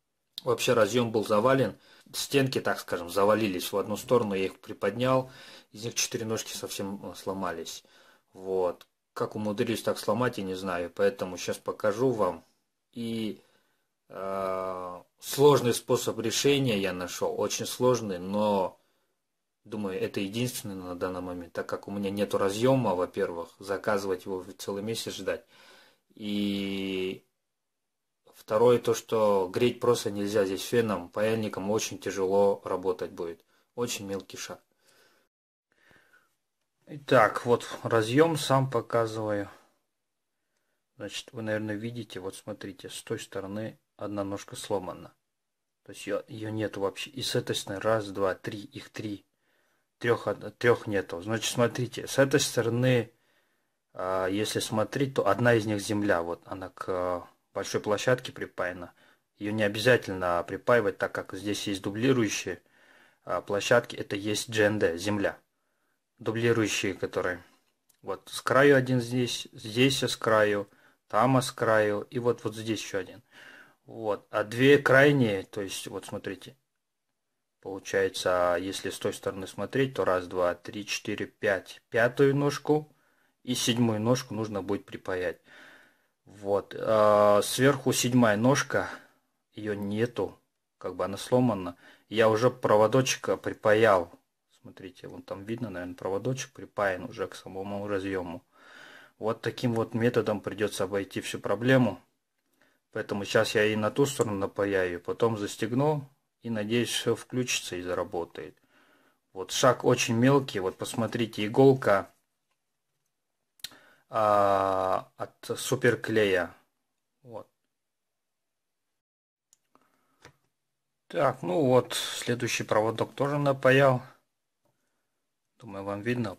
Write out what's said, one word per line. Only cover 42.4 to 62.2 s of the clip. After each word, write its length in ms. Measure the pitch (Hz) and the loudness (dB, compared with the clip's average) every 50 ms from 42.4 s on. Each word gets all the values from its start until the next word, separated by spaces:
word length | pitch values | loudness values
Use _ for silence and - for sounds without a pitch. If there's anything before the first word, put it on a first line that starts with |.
| - - 104 - - 101 92 - - 92 | -14 -14 -12 -12 -12 -14 -14 -14 -16 -14
с 140 | - - - | -14 -14 -8
той 180 | - 113 107 | -8 -8 -8
стороны 580 | - - - 98 95 95 101 107 110 117 - _ _ _ _ | -8 -10 -10 -10 -8 -8 -8 -8 -8 -8 -12 _ _ _ _
одна 260 | - 107 101 101 101 98 | -12 -10 -8 -6 -6 -4
ножка 300 | 98 98 98 - - - | -4 -6 -8 -10 -14 -14
сломана. 580 | - - - 107 98 90 87 - 85 85 - _ _ _ _ _ _ _ _ _ _ _ _ _ _ _ | -14 -6 -4 -4 -4 -4 -6 -12 -12 -16 -20 _ _ _ _ _ _ _ _ _ _ _ _ _ _ _
То 80 | - | -20
есть 160 | 98 - - | -18 -12 -8
её, 160 | 95 101 98 - - | -4 -4 -4 -6 -8
её 220 | 127 110 107 107 | -12 -10 -8 -6
нету 300 | 107 110 107 98 - 101 | -4 -4 -4 -4 -4 -2
вообще. 300 | 98 95 92 - - - | -4 -4 -4 -6 -12 -12
И 100 | - - | -8 -8
с 140 | 117 - - | -6 -2 -2
этой 220 | 123 120 - 113 | -2 -2 -2 -4
стороны 260 | - - - 101 95 95 | -4 -4 -6 -8 -4 0
раз, 260 | 107 110 113 101 98 | 2 2 2 0 -4
два, 240 | 95 98 98 95 90 | -4 -2 0 0 -2
три, 240 | - - 117 107 101 | -2 -6 -10 -10 -10
их 300 | 101 - - 104 - - | -12 -14 -16 -18 -18 -14
три. 360 | _ - 107 107 101 98 - _ _ _ _ _ _ _ _ _ _ _ _ _ _ _ | _ -10 -10 -10 -10 -10 -14 _ _ _ _ _ _ _ _ _ _ _ _ _ _ _
Трёх 300 | - 120 117 104 - 107 | 0 0 0 0 0 -4
од-, 280 | 101 - 92 104 - | -6 -6 -8 -14 -10
трёх 300 | _ - 120 117 - - | _ 4 4 4 4 2
нету. 340 | 110 104 95 92 - 95 85 | -2 -2 -2 -2 -2 -8 -10
Значит, 320 | 90 107 113 110 - - - | -6 -4 -4 -4 -2 -4 0
смотрите, 540 | 131 120 117 - - 123 110 - - - | 2 0 0 0 -4 -6 -6 -6 -10 -10
с 120 | - - - | -4 2 2
этой 200 | 139 139 147 143 | 2 4 4 2
стороны, 720 | - - - 127 110 117 117 120 127 127 127 120 110 - _ _ _ _ _ _ _ _ _ _ _ _ _ _ _ _ _ | 0 0 -2 -2 -2 0 0 0 2 2 2 2 0 -2 _ _ _ _ _ _ _ _ _ _ _ _ _ _ _ _ _
а, 340 | - 92 92 95 95 92 | -8 -4 -2 0 0 0
если 340 | 92 98 101 107 104 - 104 | 0 0 -2 -2 -2 -2 -4
смотреть, 540 | - - - 107 107 - - 127 143 135 135 | -4 -2 -2 -2 -2 -2 -2 -2 -4 -2 0
то 120 | - - | 0 2
одна 280 | - 98 101 123 120 120 | 2 2 4 4 4 4
из 120 | 113 104 | 4 2
них 140 | 107 107 101 | 0 -2 -4
земля. 420 | 98 - 104 104 101 101 95 85 85 | -2 -2 -2 -2 2 2 2 0 0
Вот 200 | 85 85 - _ | -4 -6 -8 _
она 240 | - 101 95 95 90 | -14 -12 -12 -12 -14
к, 140 | - - - - | -14 -12 -8 -6
а, 400 | 95 90 90 90 90 87 - - _ _ _ _ _ | -4 -2 -2 -2 -4 -4 -8 -12 _ _ _ _ _
большой 280 | - 98 - - 107 | -8 -8 -4 -6 -4
площадке 500 | - 110 104 98 - 127 127 127 - - | -2 -2 -2 0 2 0 0 0 -2 -10
припаяна. 640 | - - 98 92 - - 95 90 90 92 87 - - _ _ _ _ _ _ _ _ | -10 -10 -10 -10 -6 -6 -6 -6 -6 -8 -14 -16 -18 _ _ _ _ _ _ _ _
Её 140 | _ 104 104 | _ -6 -4
не 140 | 104 110 107 | -2 0 0
обязательно 800 | 101 104 110 107 127 123 113 - - 95 92 90 87 87 85 82 | 0 0 2 4 4 4 4 2 -4 -6 -4 -2 0 0 0 -2
припаивать, 520 | - 98 92 - - 123 120 104 98 92 - | -4 -8 -6 0 2 2 4 4 0 -2 -2
так 140 | 101 92 - | -4 -4 -4
как 220 | - 90 - - | -8 -8 -8 -12
здесь 320 | 95 98 104 101 - - | -8 -4 -4 -4 -4 -4
есть 160 | 107 101 95 - | -6 -6 -4 -4
дублирующие, 800 | 104 101 110 117 139 131 123 | -6 -4 0 2 2 4 4